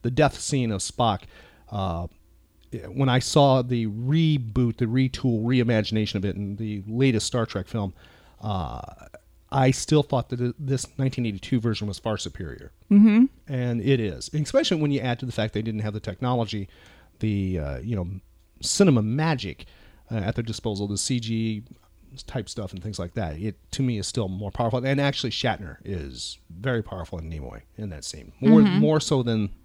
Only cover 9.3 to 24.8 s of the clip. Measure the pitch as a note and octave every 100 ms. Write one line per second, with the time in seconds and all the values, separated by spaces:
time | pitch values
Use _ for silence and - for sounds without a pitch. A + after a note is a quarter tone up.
9.3 | _ _ C#3 C3 C3 - D3+ C#3 C3 -
10.3 | A#2+ B2 - C#3 C#3 - - C3+ C3 A#2
11.3 | F#2+ - B2+ A2+ G#2+ G#2+ F#2+ A2+ G#2+ E2+
12.3 | - E2 - - _ _ G3+ A3 G#3+ C4
13.3 | - - C3 B2 A#2 G#2 C3 G#2+ C#2 -
14.3 | D#3 D3 C4+ E4 E3+ D3+ C#3 B2+ A#2 B2+
15.3 | A2+ G#2+ G#2+ A2 G#2+ G#2+ G#2 G#2+ F#2 B2
16.3 | B2 A2 G#2+ F#2+ - - - - _ A2
17.3 | G2+ F#2+ F2+ C#2+ C2+ F#2+ G#2+ F2 F#2+ _
18.3 | _ _ _ - - G3 B2 G#2+ C3 D#3+
19.3 | C#3 G2 - - - - - _ A2+ G2
20.3 | A#2+ A2+ - A#2 G2 G2+ G2+ - B2 A2+
21.3 | A2+ A2+ G#2+ - - _ _ - C3+ -
22.3 | B2+ G#2 - G2 F#2+ G2 G2 F2 - E2+
23.3 | D2+ G#2+ - _ - C3 A2 F#2+ - F#2+
24.3 | F#2 G2+ - A#2 B2